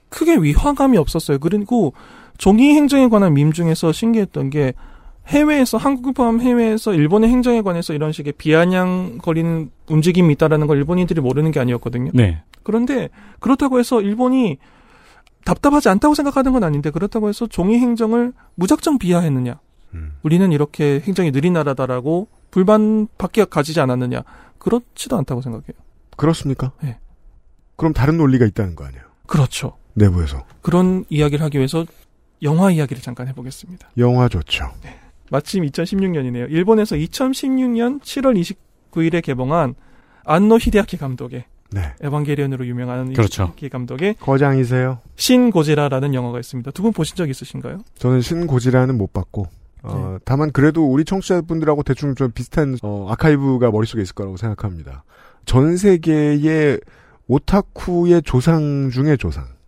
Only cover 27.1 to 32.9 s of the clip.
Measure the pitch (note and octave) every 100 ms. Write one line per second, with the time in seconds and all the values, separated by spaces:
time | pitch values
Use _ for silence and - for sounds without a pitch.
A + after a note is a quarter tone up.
27.1 | _ - - _ _ _ - D#3+ - C#3+
28.1 | E3 C#3+ B2+ A2 G2+ G2 D#2+ C#2 C2 -
29.1 | _ - D#3 B2+ - B2+ - - G#2+ G#2
30.1 | F2+ D#2 C2+ - - - F3 F#3 F#3 -
31.1 | D3+ D3 D3 D#3 C#3 C3 E3 E3 _ _
32.1 | _ _ _ D3 D#3+ G3 E3 C#3